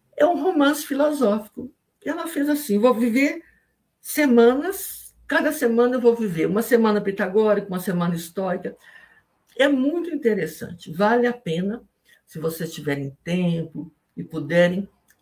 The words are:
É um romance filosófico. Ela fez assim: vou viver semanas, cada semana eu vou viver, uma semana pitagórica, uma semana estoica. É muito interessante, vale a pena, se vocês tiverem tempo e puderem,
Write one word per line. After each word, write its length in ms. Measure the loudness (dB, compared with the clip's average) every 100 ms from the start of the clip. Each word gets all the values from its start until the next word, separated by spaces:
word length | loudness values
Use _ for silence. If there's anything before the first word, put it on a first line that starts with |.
| _ 2
É 80 |
um 160 | 2 2
romance 460 | 0 2 2 0 -4
filosófico. 840 | 0 0 2 0 0 -4 -14 -16 -18 _ _
Ela 260 | -8 -6 -6
fez 200 | -2 0
assim: 300 | 0 0 2
vou 160 | 4
viver 480 | 2 0 2 0 -2 -12 _ _ _ _ _
semanas, 1120 | -8 -2 4 6 6 4 -2 -6 -10 -14 -18 _ -4
cada 260 | 0 0
semana 440 | 0 0 2 2 4
eu 40 |
vou 160 | 2 2
viver, 300 | 0 -2 0
uma 160 | 0
semana 380 | 2 4 4 2
pitagórica, 680 | 0 -2 0 2 2 2 -2
uma 120 | -6
semana 340 | -4 -2 -2
estoica. 640 | -4 -6 -6 -4 -4 -8 -14 -20 -20 -20 _ _ _ _ 0
É 120 | 2
muito 400 | 2 0 -2 -4
interessante, 760 | -2 -2 0 -4 -8 -12 -14 -10
vale 360 | -2 2 2 2
a 60 |
pena, 500 | -2 -4 -4 -4 -6 -10 _ _ _
se 140 | _ -8
vocês 340 | -6 -6 -8
tiverem 420 | -8 -6 -6 -6 -10
tempo 680 | -6 -2 0 -2 -6 -12 -14 -18 _ -14
e 80 |
puderem, 640 | -10 -10 0 4 4 2 -8 _ _ _